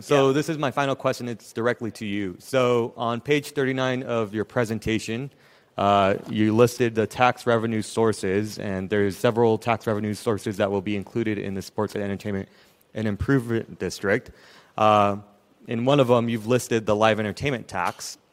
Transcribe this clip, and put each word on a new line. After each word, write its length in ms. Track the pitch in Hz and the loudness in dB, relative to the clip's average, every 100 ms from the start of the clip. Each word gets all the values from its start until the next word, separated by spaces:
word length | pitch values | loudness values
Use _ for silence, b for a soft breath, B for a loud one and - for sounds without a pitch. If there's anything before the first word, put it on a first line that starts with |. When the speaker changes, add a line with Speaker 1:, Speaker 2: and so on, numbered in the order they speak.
Speaker 1:
So 280 | - 147 135 | 0 4 4
Speaker 2:
Yeah. 40 | |
Speaker 1:
this 160 | 139 151 | 2 -2
is 80 | 151 | -4
my 140 | 143 | -4
final 260 | 143 139 131 | -2 -2 -2
question. 320 | 131 127 120 | -2 -4 -6
It's 240 | 113 - | -10 -12
directly 380 | - 117 120 113 | -4 -2 -2 -4
to 140 | - 107 | -8 -6
you. 300 | 101 98 90 | -6 -6 -8
So 560 | - 131 123 120 117 - | -2 2 2 2 0 -4
on 240 | 117 117 | -4 -4
page 300 | - 147 143 | 0 0 0
thirty-nine 500 | - 131 131 131 127 | -2 -2 0 -2 -2
of 300 | 131 117 107 | -4 -2 -2
your 100 | 107 | -4
presentation, 880 | 101 127 113 113 110 110 - 113 139 - b b b - | -2 0 0 -2 -2 -2 -2 -6 -8 -14 b b b 0
uh, 380 | 101 101 95 - - | 4 6 4 2 -2
you 260 | 113 107 | 0 2
listed 400 | 110 120 - 117 | 6 4 4 -2
the 120 | 110 104 | 0 -2
tax 400 | - 123 - 123 | 2 2 2 0
revenue 360 | 117 113 110 | 0 0 -4
sources, 760 | - - 113 101 98 98 107 - | -4 0 0 0 0 0 -2 -6
and 300 | 101 95 92 | -6 -6 -2
there's 280 | 107 101 90 | 0 0 2
several 420 | 123 113 117 110 | 0 4 2 2
tax 280 | 117 110 - | 0 -2 -2
revenue 280 | 104 107 | -2 -2
sources 420 | 101 - 101 117 98 | -4 -2 -2 -2 -2
that 140 | 101 | 0
will 120 | 101 | 0
be 140 | 95 101 | -2 -4
included 420 | 92 120 110 101 | -4 -4 -2 -4
in 160 | 98 | -4
the 80 | 95 | -8
Sports 320 | - - 104 | -8 -6 -4
and 80 | 107 | -4
Entertainment 460 | 101 98 107 98 98 b b b _ | -6 -6 -6 -6 -8 b b b _
and 120 | - 110 | -6 -4
Improvement 720 | 101 - 139 117 113 - 87 | -2 0 0 0 -4 -6 -8
District. 520 | 90 - 98 117 - - B B B B | -8 -4 0 0 -2 -20 B B B B
Uh, 400 | 107 107 101 101 - _ _ _ - | 4 6 4 0 -8 _ _ _ -8
in 180 | 117 | -2
one 160 | 123 143 | 2 4
of 80 | 120 | 6
them, 200 | 120 117 | 4 2
you've 180 | 117 107 | -2 0
listed 400 | 123 - 117 104 | 0 2 -2 2
the 100 | 104 | 4
live 240 | 110 107 | 4 4
entertainment 480 | 107 92 139 120 107 | 0 -4 -4 -4 -6
tax 480 | 95 90 - - - _ | -4 -4 -6 -12 -16 _